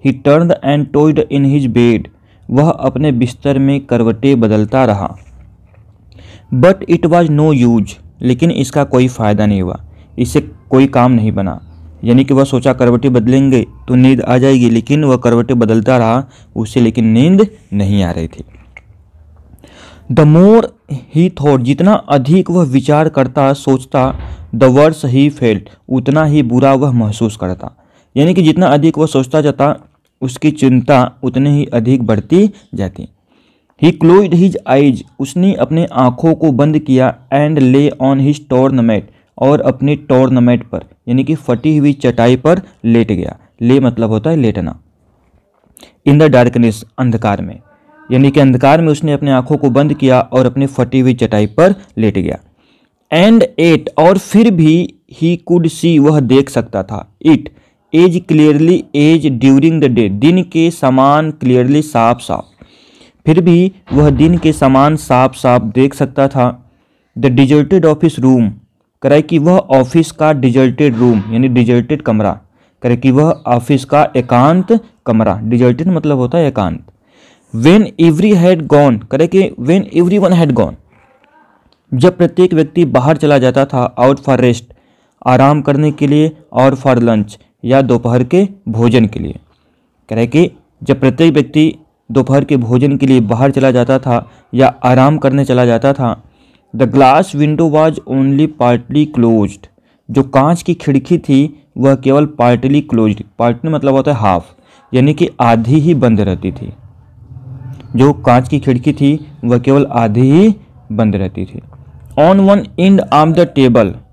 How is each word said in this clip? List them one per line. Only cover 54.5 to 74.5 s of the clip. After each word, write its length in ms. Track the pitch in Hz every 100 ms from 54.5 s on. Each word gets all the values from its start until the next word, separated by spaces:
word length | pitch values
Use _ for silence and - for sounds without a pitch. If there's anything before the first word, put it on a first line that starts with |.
भी, 440 | 180 156 165 180 _ _ -
he 160 | 165 175 -
could 200 | 175 165
see, 260 | - 175 160
वह 220 | 143 151
देख 300 | 123 131 139
सकता 320 | 127 113 104
था, 340 | - 104 - _ 156
it 140 | 147 - _ _ _ _ 160
as 140 | 180
clearly 720 | 170 - 156 151 147 160 180 - 143
as 240 | 147 165
during 540 | 147 123 135 135 160
the 140 | 165 147
day, 220 | 117 107
दिन 320 | 101 139 185
के 280 | 175 160 165
समान 600 | 170 135 131 135 147 156
clearly, 500 | 156 127 123 123 147
साफ 380 | 151 120 113 120
साफ, 280 | - 95 - _ - _ _ _ _ _ -
फिर 140 | 160
भी 320 | 175 170 185 - -
वह 180 | 143 151
दिन 280 | 131 160 175
के 140 | 156
समान 440 | 156 147 131 143 156
साफ 380 | - 127 131
साफ 280 | 127 131 123
देख 320 | 113 120 135
सकता 340 | 139 135 135 139
था। 420 | 139 123 - _ _ _ _ _ -
The 120 | 131
deserted 500 | 127 135 151 143 190
office 360 | 160 151 165 -
room, 300 | 131 127 110 - _ _ _ _
कह 60 | 135
रहा 60 |
है 80 | 147
कि 160 | 156 170
वह 200 | 151 180
ऑफिस 540 | - 135 131 170 160
का 200 | - 156
डिजर्टेड 640 | 147 123 120 131 120 147 113
रूम, 260 | 123 110 101
यानी 180 | 113 131
डिजर्टेड 540 | 123 117 123 120 147
कमरा, 300 | - 107 101 - _ _ _ _
कह 60 | 123
रहा 20 |
है 60 | 120
कि 140 | 135
वह 200 | 131 156 - -
ऑफिस 380 | 120 120 135
का 240 | - 147 147 131
एकांत 640 | 120 123 139